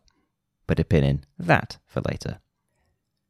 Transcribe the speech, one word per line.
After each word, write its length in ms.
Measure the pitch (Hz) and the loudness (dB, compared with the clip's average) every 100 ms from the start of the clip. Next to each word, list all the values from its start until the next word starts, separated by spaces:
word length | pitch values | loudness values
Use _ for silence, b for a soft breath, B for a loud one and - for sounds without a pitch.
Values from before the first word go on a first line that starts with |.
| _ _ _ _ _ _ - | _ _ _ _ _ _ -4
But 140 | 78 | -2
a 40 | |
pin 200 | 80 80 | 2 4
in 200 | 69 69 - - | 4 0 -4 -8
that 400 | - 151 - - _ | 0 0 0 -12 _
for 140 | - | -6
later. 380 | - - - - _ _ _ _ _ _ _ _ _ | -6 -6 -8 -12 _ _ _ _ _ _ _ _ _